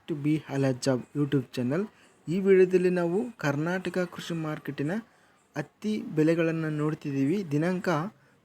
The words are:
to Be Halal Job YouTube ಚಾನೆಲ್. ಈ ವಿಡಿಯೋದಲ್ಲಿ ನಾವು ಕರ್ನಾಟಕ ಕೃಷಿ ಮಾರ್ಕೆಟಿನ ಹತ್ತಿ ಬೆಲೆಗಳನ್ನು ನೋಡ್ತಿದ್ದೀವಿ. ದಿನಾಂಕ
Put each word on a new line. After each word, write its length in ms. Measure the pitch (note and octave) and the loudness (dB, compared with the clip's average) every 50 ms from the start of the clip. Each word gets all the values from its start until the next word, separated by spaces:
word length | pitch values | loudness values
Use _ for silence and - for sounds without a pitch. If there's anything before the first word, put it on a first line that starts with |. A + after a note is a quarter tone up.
| _ - | _ -8
to 160 | E3 C#3+ C#3 | -8 -2 0
Be 160 | D3 D#3 D3+ - - | 0 0 0 -2 -4
Halal 240 | C3+ C#3 C#3 C3 B2+ B2 | -2 0 2 2 0 0
Job 200 | - C#3 B2+ A#2+ - _ - | 0 0 0 0 -2 _ -4
YouTube 360 | C#3+ D3 C#3 D3 C3+ B2+ - | -2 -2 0 0 -2 -2 -2
ಚಾನೆಲ್. 340 | - B2+ A#2+ B2 C#3+ F3+ G#3+ G#3+ _ _ - _ _ _ - D3+ | -6 -4 -2 -2 -2 -2 -4 -6 _ _ -20 _ _ _ -6 -4
ಈ 120 | E3+ G3+ | -2 0
ವಿಡಿಯೋದಲ್ಲಿ 500 | F#3+ G3 F#3+ F#3 F#3 F3+ F#3 F3+ F3+ F3+ | 4 6 6 6 6 6 6 4 4 4
ನಾವು 420 | F3+ F3+ F3 E3+ F3 G#3+ B3 A#3+ - | 2 2 0 0 0 -2 -2 -4 -8
ಕರ್ನಾಟಕ 600 | - - C#3+ C#3 C#3+ D#3 F3 F#3 F#3+ F3+ F3+ F3 F#3+ | -4 -2 -2 0 0 -2 -2 -2 -2 -4 -4 -2 -2
ಕೃಷಿ 360 | F3+ F3 - - - - E3+ | -4 -4 -6 -14 -8 -6 -6
ಮಾರ್ಕೆಟಿನ 580 | E3 D#3 D#3 D3+ D#3 - - C#3 C#3+ C#3 D3+ F#3+ A3+ - _ _ _ _ _ _ _ _ _ - D3 | -4 -4 -6 -6 -8 -8 -10 -6 -4 -4 -2 -2 -4 -6 _ _ _ _ _ _ _ _ _ -10 -10
ಹತ್ತಿ 440 | D3 - _ _ - G#3+ G#3+ G#3+ | -10 -10 _ _ -4 -4 -4 -4
ಬೆಲೆಗಳನ್ನು 680 | - - D#3+ D#3 D3+ D#3+ E3 E3+ E3 E3 E3 D#3+ D#3+ D#3 | -4 -4 0 2 4 4 4 4 2 0 0 -2 -2 -4
ನೋಡ್ತಿದ್ದೀವಿ. 800 | D3+ D3+ D3+ D#3 D#3 - - D3 C#3 C3+ C3+ C#3 F3+ G#3+ F#3+ D3 | -2 -2 -2 -2 -2 -4 -6 -4 0 0 2 2 2 0 -2 -2
ದಿನಾಂಕ 380 | C#3+ D3 D#3+ F3+ F#3 F3+ - F#3 E3 D3 E3+ A3 - _ _ _ _ _ _ | 0 0 0 0 0 -2 0 0 0 0 -2 -4 -8 _ _ _ _ _ _